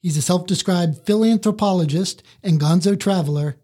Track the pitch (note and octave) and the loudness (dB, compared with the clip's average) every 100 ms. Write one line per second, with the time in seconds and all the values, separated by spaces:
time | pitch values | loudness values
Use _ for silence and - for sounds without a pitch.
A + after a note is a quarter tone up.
0 | F3+ D3+ - F3+ F3+ F3+ - F3+ E3+ C#3+ | -2 -2 0 -2 0 -4 0 0 0 -2
1 | - G#3 A3 A3+ G#3+ G#3 G#3 F#3 D#3+ D#3 | -2 2 2 2 0 0 0 0 0 -2
2 | F#3+ - _ _ G3 D#3+ D3 F3 G3 G3+ | -4 -8 _ _ -2 0 2 2 2 0
3 | G3 F#3+ D3 D3 D3 C3 | 0 0 0 -2 -4 -8